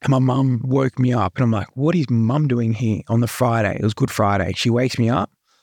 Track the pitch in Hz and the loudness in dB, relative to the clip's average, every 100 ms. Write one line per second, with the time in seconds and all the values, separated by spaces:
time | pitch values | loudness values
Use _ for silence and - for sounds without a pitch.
0 | - 131 131 131 135 123 127 135 131 - | 0 2 2 2 0 0 0 0 0 0
1 | 127 120 92 - 120 110 - 131 147 180 | 0 0 -2 0 0 0 -4 -2 0 0
2 | 127 120 113 147 151 120 113 110 117 107 | 0 2 2 2 0 0 0 -2 -2 -2
3 | - 117 - - 123 113 101 90 104 - | 0 0 0 0 0 0 -2 -2 -2 -2
4 | 117 - 104 101 90 92 120 120 131 - | -4 0 0 0 -2 -2 0 0 0 0
5 | 113 139 208 _ _ _ | 0 0 -4 _ _ _